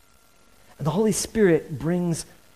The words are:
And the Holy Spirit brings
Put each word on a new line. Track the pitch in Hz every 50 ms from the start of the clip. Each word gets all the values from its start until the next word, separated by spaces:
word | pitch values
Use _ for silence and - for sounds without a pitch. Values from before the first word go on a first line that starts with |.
| _ _ _ _ _ _ _ _ _ _ _ _ _ - - -
And | 135
the | 151 143
Holy | 196 220 220
Spirit | 185 - - - - 226 208 180 165 147 - - 160 113
brings | 135 160 180 180 180 175 160 - - - - - _ _ _